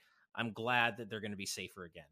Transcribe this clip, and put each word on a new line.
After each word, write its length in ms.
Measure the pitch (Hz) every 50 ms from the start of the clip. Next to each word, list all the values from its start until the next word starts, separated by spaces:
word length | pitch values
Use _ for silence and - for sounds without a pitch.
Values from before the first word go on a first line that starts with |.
| _ _ _ _ _ _ -
I'm 180 | - 113 120 101
glad 440 | 113 113 120 123 123 117 120 107 107
that 120 | 117 101
they're 120 | 113 107
gonna 140 | 101 107 104
be 100 | 95 98
safer 400 | - - - 95 87 - 98 92
again 200 | 85 80 87 78 -